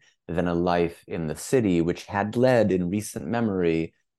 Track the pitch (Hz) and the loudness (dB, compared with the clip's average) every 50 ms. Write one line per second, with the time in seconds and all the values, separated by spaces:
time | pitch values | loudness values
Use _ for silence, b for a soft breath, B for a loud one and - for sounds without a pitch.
0 | b b b b _ - - 87 87 87 87 87 87 90 87 87 87 85 - - | b b b b _ -6 -4 -2 -2 0 0 0 0 2 2 2 2 0 -2 -8
1 | - - - 90 82 76 78 - - - 139 131 113 98 90 85 80 85 82 - | -12 -10 -8 -6 -6 -6 -6 -8 -4 0 0 2 4 4 4 2 2 2 -2 -4
2 | - - 104 98 101 107 107 120 123 131 127 117 107 98 92 90 90 87 98 107 | -6 -6 -4 -2 -2 -2 0 2 2 4 4 4 4 4 2 0 0 -2 -2 -4
3 | 104 - - - - 76 117 120 117 107 95 92 87 85 82 82 80 82 - _ | -4 -6 -10 -10 -8 -4 -4 -2 -2 0 0 0 2 2 2 0 -2 -4 -8 _
4 | _ _ _ | _ _ _